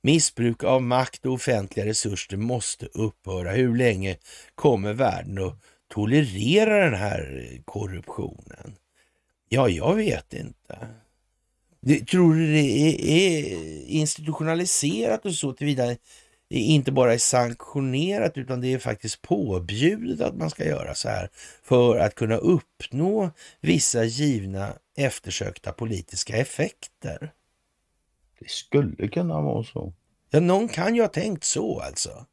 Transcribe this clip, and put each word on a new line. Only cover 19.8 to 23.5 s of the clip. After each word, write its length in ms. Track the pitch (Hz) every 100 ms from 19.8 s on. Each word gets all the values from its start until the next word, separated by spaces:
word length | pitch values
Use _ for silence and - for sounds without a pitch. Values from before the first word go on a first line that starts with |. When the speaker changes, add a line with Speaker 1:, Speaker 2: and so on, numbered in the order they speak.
| 156 214 233 -
Speaker 1:
att 140 | - -
man 140 | 160
ska 160 | - -
göra 300 | - - -
så 140 | 113
här 200 | 104 92 - - -
för 340 | - 127 120 113
att 180 | 104 -
kunna 200 | 110 113
uppnå 960 | - 175 - _ - 131 175 220 185 - -